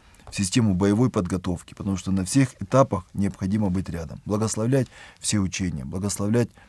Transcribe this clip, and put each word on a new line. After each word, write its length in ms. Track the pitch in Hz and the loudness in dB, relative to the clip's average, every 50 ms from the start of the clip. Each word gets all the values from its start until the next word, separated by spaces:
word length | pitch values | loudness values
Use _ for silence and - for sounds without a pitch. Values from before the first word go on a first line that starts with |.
| _ _ - - - - | _ _ -20 -20 -20 -10
в 60 | - | -4
систему 400 | - 98 90 - 127 113 104 92 | -4 -2 0 2 2 4 4 4
боевой 340 | 87 101 101 104 110 127 110 | 4 4 4 6 4 4 2
подготовки, 640 | - 110 90 85 98 87 - 92 87 80 - - - | 2 0 0 0 -2 -4 -2 -4 -4 -6 -8 -12 -14
потому 220 | - - 98 98 | -8 -4 -4 -4
что 160 | 90 - 98 | -4 -2 -2
на 140 | 95 95 92 | -2 0 0
всех 360 | 92 - 139 135 - - - | 2 2 2 2 2 0 -6
этапах 440 | 104 - - 131 135 - - 92 - _ - | -4 2 4 4 4 4 0 -6 -6 _ -4
необходимо 560 | 98 101 95 - - 95 92 104 107 107 92 | -2 -2 -2 -2 -4 -4 -2 0 0 0 0
быть 180 | 90 95 82 | 0 -2 -4
рядом, 320 | - 80 82 82 73 - - - | -4 -6 -8 -8 -10 -12 -12 -6
благословлять 600 | - 104 104 110 107 - 110 110 120 135 135 123 - - - - - - - | -4 -2 -2 -2 -2 -2 -2 -2 0 2 0 0 -2 -6 -16 -20 -20 -16 -10
все 200 | - - 110 104 | -4 -2 0 0
учения, 460 | 95 90 - - 95 90 82 71 64 | 0 0 -2 -4 -4 -4 -4 -6 -8
благословлять 640 | 67 82 95 98 101 - - 101 104 113 120 117 - - - - | -8 -8 -6 -4 -4 -4 -2 -2 0 2 2 0 0 -4 -14 -20